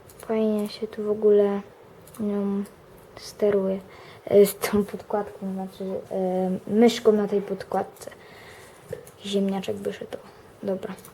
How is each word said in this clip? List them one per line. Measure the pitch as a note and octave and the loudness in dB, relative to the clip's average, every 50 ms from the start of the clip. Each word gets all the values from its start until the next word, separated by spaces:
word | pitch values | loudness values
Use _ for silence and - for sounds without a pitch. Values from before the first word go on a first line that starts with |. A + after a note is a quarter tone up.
| - - - - | -20 -20 -20 -16
Fajnie | - - A3+ A3 A3 G#3+ G#3+ G#3 G#3 G3+ | -8 -4 -2 0 0 0 0 -2 -2 -4
się | - - A3 | -6 -8 -10
tu | G#3+ - A3 | -10 -8 -6
w | G#3 G#3 | -4 -4
ogóle | G#3 G#3+ G#3+ G#3 G#3 G3+ G3+ G3+ G3+ G3+ G3+ - - - - - - - - - - - | -2 2 4 6 6 6 6 4 2 -2 -6 -10 -18 -20 -20 -20 -20 -20 -20 -18 -10 -6
nią | G#3+ G#3 G3+ G3+ G3+ G3+ G3+ G3+ G3+ - - - - - - - - - - | -4 -2 -2 -2 -2 -2 -2 -2 -4 -6 -12 -20 -20 -20 -20 -20 -20 -20 -20
steruje. | - - - - - G#3+ G#3 G3+ G3 F#3+ F#3+ F#3+ G3 - - - - - - - - - | -18 -18 -16 -4 0 0 2 2 2 0 0 -2 -4 -6 -12 -20 -20 -20 -20 -20 -16 -2
E, | - - G3+ G3+ | 4 6 8 8
z | F#3+ - | 6 4
tą | - - - G#3 G#3 G3 | -2 -4 0 0 0 0
podkładką, | - - F#3+ - - - G#3 G3 - - - G3 F#3+ | 0 -6 -12 -8 -4 -4 -4 -4 -6 -10 -10 -8 -6
znaczy, | F#3+ F#3+ F#3+ F#3+ - - F#3+ F#3+ F#3+ - - - | -6 -6 -8 -10 -10 -10 -8 -6 -6 -8 -8 -6
e, | G3 F#3+ F#3+ F#3 F#3 F#3 F#3 F#3 F#3 - - | -4 -2 -2 0 0 0 0 0 -2 -4 -4
myszką | - G3+ A3 A#3+ A#3 A#3 - - A3 | 0 4 6 6 6 4 4 4 4
na | G#3+ G#3 G3+ G3 | 4 6 2 0
tej | G#3 G3+ | 0 -2
podkładce. | G3 - G3 F#3+ - - - F#3+ G3 - - - - - - - - - - - - - - - - - - - - - - - - - - - - | -2 -4 -6 -8 -6 -4 -4 -4 -4 -6 -10 -16 -18 -18 -18 -20 -20 -20 -20 -20 -20 -20 -20 -20 -20 -20 -20 -20 -16 -16 -16 -16 -16 -20 -20 -16 -8
Ziemniaczek | G3+ G3 G3+ G3 G3 G3 G3 F#3+ A3 G#3 | -2 0 0 2 2 0 -2 -4 -6 -6
by | G3 G3+ G3+ | -6 -6 -6
szedł. | G3 - - - - - - - - - - - - - | -8 -8 -10 -12 -12 -14 -14 -20 -20 -20 -20 -20 -18 -8
Dobra. | - G3 F#3 F#3+ G#3+ G3 F#3+ - - - | -4 -4 -4 -4 -6 -10 -12 -14 -16 -20